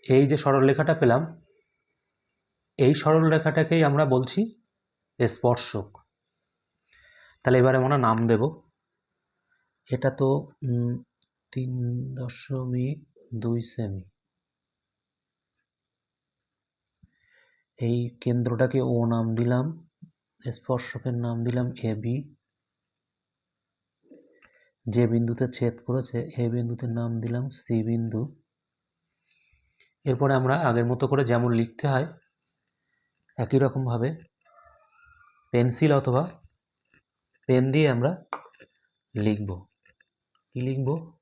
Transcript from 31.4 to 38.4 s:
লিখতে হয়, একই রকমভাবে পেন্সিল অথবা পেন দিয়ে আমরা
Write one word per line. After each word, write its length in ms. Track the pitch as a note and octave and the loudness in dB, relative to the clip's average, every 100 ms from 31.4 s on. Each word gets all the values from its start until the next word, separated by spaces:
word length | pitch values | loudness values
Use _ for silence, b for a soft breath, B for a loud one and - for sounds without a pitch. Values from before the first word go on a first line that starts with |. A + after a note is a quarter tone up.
| A#2+ | 2
লিখতে 320 | A2+ A#2 - D3 | 0 -2 -4 -2
হয়, 200 | C3 D#3 - _ _ _ _ _ _ _ _ _ _ _ - | -2 -4 -10 _ _ _ _ _ _ _ _ _ _ _ -8
একই 200 | A2+ C3+ | 0 2
রকমভাবে 500 | C3+ C3+ B2+ A#2 B2 D#3+ - _ _ _ - _ _ _ _ _ _ _ _ | 2 0 -4 -2 -2 -6 -16 _ _ _ -20 _ _ _ _ _ _ _ _
পেন্সিল 380 | B2 B2 A#2+ D#3 | 2 2 2 2
অথবা 300 | C#3 C3 B2+ F3 - _ _ _ _ _ _ _ _ _ _ - | 4 2 0 -2 -10 _ _ _ _ _ _ _ _ _ _ 0
পেন 140 | B2+ C3 | 2 2
দিয়ে 160 | C#3+ D3+ | 2 2
আমরা 220 | A#2+ C3 F3+ - - | 2 0 -4 -10 -14